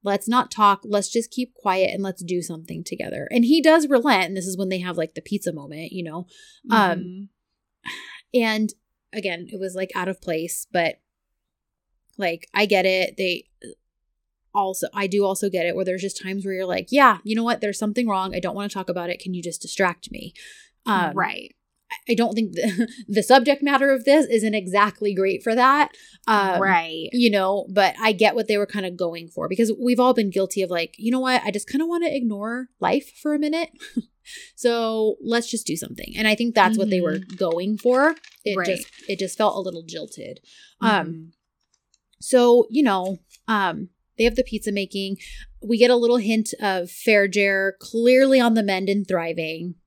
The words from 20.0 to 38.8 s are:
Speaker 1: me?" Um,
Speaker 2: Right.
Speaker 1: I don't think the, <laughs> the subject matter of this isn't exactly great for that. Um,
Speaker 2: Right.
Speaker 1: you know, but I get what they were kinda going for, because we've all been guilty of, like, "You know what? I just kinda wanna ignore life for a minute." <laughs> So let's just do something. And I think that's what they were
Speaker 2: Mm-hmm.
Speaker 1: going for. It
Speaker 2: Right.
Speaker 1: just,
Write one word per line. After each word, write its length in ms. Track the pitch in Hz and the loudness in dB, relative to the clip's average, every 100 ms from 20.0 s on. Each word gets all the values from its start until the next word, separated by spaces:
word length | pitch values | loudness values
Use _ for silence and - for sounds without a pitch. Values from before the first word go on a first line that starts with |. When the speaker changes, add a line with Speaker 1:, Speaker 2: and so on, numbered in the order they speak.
| - | -14
Speaker 1:
me?" 240 | - - - - - _ _ | -14 -16 -20 -20 -20 _ _
Um, 300 | - 196 165 | -2 0 0
Speaker 2:
Right. 400 | 185 180 - - _ _ _ _ - - | -2 -4 -6 -14 _ _ _ _ -14 -2
Speaker 1:
I 60 | |
don't 200 | 226 233 | 2 2
think 180 | 214 214 | 0 -2
the, 360 | 170 220 180 226 - | -2 -2 0 -4 -4
<laughs> 80 | 208 | -2
the 140 | 202 | -2
subject 400 | - 262 240 277 | 6 6 6 0
matter 280 | 285 277 277 | 2 2 2
of 120 | 262 | 2
this 220 | 233 294 277 | 4 4 6
isn't 280 | 226 220 | 2 0
exactly 600 | 214 185 202 208 - 208 | -2 0 2 2 2 -2
great 280 | 190 196 185 | 0 0 0
for 120 | - | 0
that. 360 | 226 254 285 294 - - - - | 4 4 4 2 -2 -20 -10 0
Um, 340 | 214 196 180 | 2 2 2
Speaker 2:
Right. 480 | 190 175 165 160 160 | 2 2 0 -10 -4
Speaker 1:
you 180 | 247 240 | 2 4
know, 360 | 208 190 202 - | 4 2 0 0
but 240 | 190 190 - | 2 2 2
I 120 | 220 | 0
get 220 | 202 214 | 4 2
what 140 | 156 220 | 2 0
they 100 | 208 | 0
were 80 | 202 | 0
kinda 240 | 208 185 | -4 -8
going 380 | 180 175 170 165 | -4 -6 -6 -12
for, 200 | - 156 | -8 -6
because 240 | 190 226 - | 0 0 2
we've 220 | 240 247 | 2 4
all 140 | 254 | 4
been 160 | 247 202 | 4 0
guilty 320 | 196 190 202 | 0 -2 -2
of, 80 | 180 | -2
like, 240 | 175 165 - | -2 -4 -4
"You 120 | 220 | -2
know 100 | 254 | 0
what? 220 | 254 254 | 2 0
I 60 | - | 0
just 180 | 233 - | -6 -4
kinda 180 | 269 330 | -2 -2
wanna 220 | 339 339 | -2 -2
ignore 600 | 277 240 202 214 240 254 _ | -2 -4 -4 -6 -8 -10 _
life 320 | 185 285 - - | 0 0 -4 -8
for 120 | 302 | -4
a 40 | 302 | -2
minute." 320 | 294 320 330 _ - - | -2 -2 -6 _ -8 -8
<laughs> 120 | - _ - - - | -8 _ -20 -20 -20
So 640 | - 240 233 226 220 214 - | -2 0 0 -2 0 -2 -2
let's 300 | - 233 233 | -2 -2 -2
just 160 | 226 - | -8 -6
do 80 | |
something. 380 | - - - - - | -8 -8 -14 -12 -2
And 120 | 220 | 0
I 80 | 214 | 2
think 180 | 233 | 2
that's 240 | 220 208 220 | 4 4 4
what 120 | 214 | 0
they 100 | 185 | 0
were 180 | 170 190 | 0 -2
Speaker 2:
Mm-hmm. 180 | - 190 | -8 -4
Speaker 1:
going 400 | 185 170 190 214 | -2 -2 -2 0
for. 380 | 247 254 294 320 - _ | 2 4 2 0 -12 _
It 120 | 214 190 | -4 -2
Speaker 2:
Right. 100 | 180 | -2
Speaker 1:
just, 180 | 180 | -4